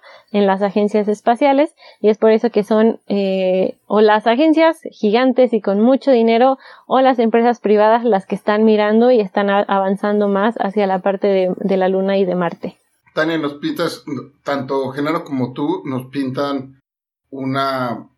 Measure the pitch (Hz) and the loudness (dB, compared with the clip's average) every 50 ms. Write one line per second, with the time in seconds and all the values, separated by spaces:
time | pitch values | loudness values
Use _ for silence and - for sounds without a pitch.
0 | _ - - - _ _ - 208 202 190 190 190 202 202 190 214 208 202 208 214 | _ -12 -20 -20 _ _ -2 0 2 2 0 0 -2 -2 0 0 0 0 0 0
1 | 208 208 208 - - - 240 226 294 277 277 269 302 330 _ _ _ - - _ | 0 -2 -4 -2 0 0 0 2 2 2 2 2 0 0 _ _ _ -20 -8 _
2 | - 208 214 - - 220 220 220 - 233 - 214 202 - 220 214 220 226 - - | 0 0 2 2 2 2 2 2 0 0 -2 -2 -2 0 2 2 2 2 0 -2
3 | _ - 202 202 196 190 190 190 190 185 185 185 185 - - _ _ - 196 214 | _ -6 -4 -2 -2 -2 -2 -2 0 0 0 0 -2 -2 -4 _ _ -2 0 2
4 | 220 208 208 214 214 226 226 240 311 320 302 320 330 330 320 - - - - - | 4 4 4 2 2 0 0 2 2 2 4 4 2 2 2 -2 -8 -18 -10 -4
5 | - 208 196 240 262 262 240 262 254 240 233 214 - 202 196 202 220 247 269 262 | -2 0 0 2 2 2 2 2 2 2 0 -2 -2 -2 0 2 2 2 2 2
6 | - 277 262 233 226 226 226 226 254 269 269 - - - - - _ - - 262 | 2 2 2 4 4 2 2 4 2 2 0 -2 -6 -20 -20 -18 _ -2 0 2
7 | 262 262 262 233 226 226 220 233 233 240 240 - - 202 214 208 214 214 226 233 | 2 2 2 2 0 0 2 2 2 2 0 0 0 0 2 4 4 4 2 2
8 | 233 240 208 196 190 - 202 190 - - 208 214 220 220 214 208 208 208 214 226 | 2 0 0 0 -2 -4 -8 -6 -4 -2 0 2 4 4 4 2 2 2 2 4
9 | 240 247 254 226 208 190 - 208 202 202 196 202 202 - 196 196 190 190 202 196 | 4 4 4 2 0 0 -2 -2 0 0 2 0 0 0 0 0 0 0 -2 -2
10 | - 208 208 208 208 202 196 196 202 233 220 - - 196 190 214 202 190 190 185 | -2 -2 -2 0 0 0 0 0 0 -2 -2 -2 -4 -4 -2 -2 -2 0 -2 -2
11 | - 202 190 196 - 202 196 190 185 180 - - - 190 196 185 185 185 185 190 | -2 -2 -2 -2 0 0 0 2 0 -2 -2 -4 -4 -2 -2 0 0 0 0 0
12 | 190 196 196 196 202 180 180 180 175 165 170 - - 185 - _ _ _ _ _ | -2 0 0 0 0 0 -2 -2 -2 -4 -6 -8 -12 -14 -14 _ _ _ _ _
13 | _ _ - 156 156 160 165 156 147 143 143 143 156 160 147 - 170 147 - - | _ _ -4 -4 -2 -2 -2 -4 -4 -6 -8 -8 -8 -8 -6 -4 -4 -6 -6 -8
14 | - 156 139 123 127 - _ _ - 143 143 135 127 135 139 135 135 127 131 143 | -12 -12 -12 -12 -12 -14 _ _ -8 -6 -6 -4 -4 -4 -4 -4 -4 -4 -6 -6
15 | 143 151 165 170 165 - 143 127 123 117 - 127 139 156 180 190 - 143 131 123 | -4 -4 -4 -6 -6 -6 -6 -6 -6 -6 -6 -6 -6 -4 -6 -6 -6 -8 -8 -8
16 | 131 - - 143 139 127 127 143 143 143 139 135 127 - - _ _ _ _ _ | -10 -10 -8 -8 -6 -6 -6 -6 -6 -4 -6 -8 -8 -12 -20 _ _ _ _ _
17 | _ _ _ _ _ _ 135 135 131 131 131 135 135 135 135 131 127 120 113 104 | _ _ _ _ _ _ -14 -10 -8 -6 -4 -4 -4 -4 -4 -4 -6 -6 -8 -10
18 | - _ _ | -12 _ _